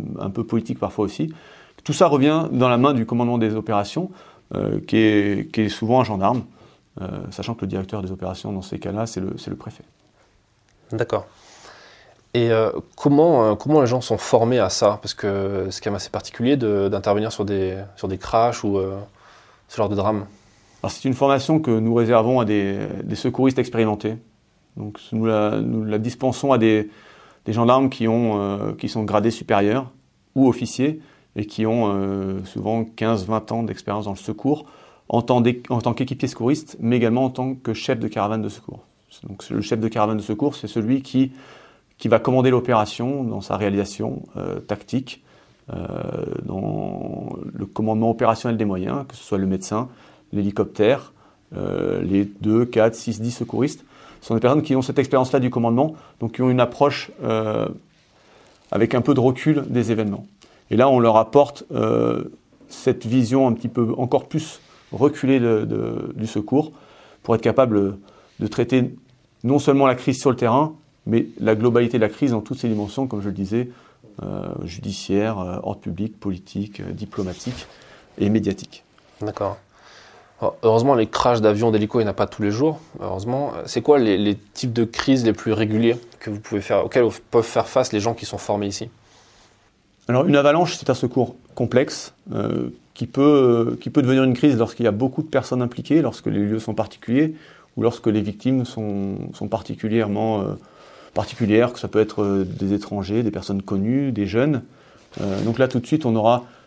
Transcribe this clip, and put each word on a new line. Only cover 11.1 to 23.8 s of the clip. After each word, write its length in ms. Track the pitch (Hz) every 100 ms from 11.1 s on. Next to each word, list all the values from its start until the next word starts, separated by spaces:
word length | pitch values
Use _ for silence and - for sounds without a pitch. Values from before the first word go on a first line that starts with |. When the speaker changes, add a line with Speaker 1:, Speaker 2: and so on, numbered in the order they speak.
| 104 - _ - - - - - - _ _ _ 120
Speaker 2:
Et, 160 | 117
euh, 180 | 113 110 - - -
comment, 480 | 147 143 170 135
euh, 120 | 110 104
comment 260 | 135 151
les 60 | 120
gens 140 | 127
sont 180 | - 110
formés 400 | - 117 113 123
à 100 | 95
ça ? 300 | - 104 104
Parce 140 | 101 -
que 520 | 101 98 98 98 95
c'est 120 | -
quand 60 | 107
même 60 | 101
assez 160 | -
particulier 460 | 98 - - 120 143
de, 320 | 110 101 98
d'intervenir 420 | 101 104 101 110
sur 120 | -
des, 320 | 101 98 95 95 98 -
sur 120 | 95
des 120 | 92
crashs 440 | - 113 120 113
ou, 140 | 104 98
euh, 220 | 95 98 101 _ - - _ _ _
ce 100 | -
genre 120 | 104
de 60 | 101
drame. 320 | 101 107 104 - _ _ _ _ -
Speaker 1:
Alors, 60 |
c'est 160 | - 135
une 80 | 127
formation 440 | 139 139 131 156
que 120 | 143
nous 240 | 113 113 120
réservons 440 | 113 117 113 127
à 60 | 107
des, 320 | 104 98 101 101 98
des 120 | 104 104
secouristes 420 | 127 127 131 131
expérimentés. 600 | 127 113